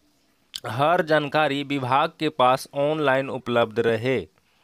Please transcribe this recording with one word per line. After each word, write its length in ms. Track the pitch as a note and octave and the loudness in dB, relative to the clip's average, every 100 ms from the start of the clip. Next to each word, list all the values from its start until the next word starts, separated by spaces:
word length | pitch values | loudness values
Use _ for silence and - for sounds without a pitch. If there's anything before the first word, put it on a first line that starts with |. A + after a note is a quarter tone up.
| _ _ _ _ _ - A#2+ | _ _ _ _ _ -14 -8
हर 340 | A2+ D3+ F3+ | -2 0 2
जानकारी 580 | D#3+ D3+ D3 D3+ D3+ C#3 | 2 0 0 0 0 -2
विभाग 480 | C#3 C#3+ B2+ C3+ E3 - | -4 -4 0 0 0 -2
के 100 | D#3 | -6
पास 360 | D3 B2+ C3 - C#3+ | 2 2 2 -2 -2
ऑनलाइन 540 | C#3+ D#3 C#3+ C3 C3+ | -2 0 2 0 0
उपलब्ध 480 | B2+ - A#2 A2 A2 | -6 -2 0 0 0
रहे। 360 | A#2 A2+ B2 B2 E2 _ _ _ | 0 0 -2 -2 -4 _ _ _